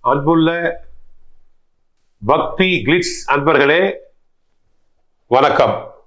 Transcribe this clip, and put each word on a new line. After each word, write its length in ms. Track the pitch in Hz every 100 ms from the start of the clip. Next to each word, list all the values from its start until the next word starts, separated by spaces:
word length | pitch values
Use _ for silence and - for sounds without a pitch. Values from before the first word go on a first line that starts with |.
அன்புள்ள 680 | 123 143 143 165 160 170 170 - - - - - - - - _ _ _ _ _ _ _
பக்தி 580 | 104 156 - - 185 170
கிளிட்ஸ் 420 | 113 175 175 - -
அன்பர்களே, 680 | 143 143 143 143 160 196 - - _ _ _ _ _ _ _ _ _ _ _ _
வணக்கம். 680 | 123 143 - 117 - - -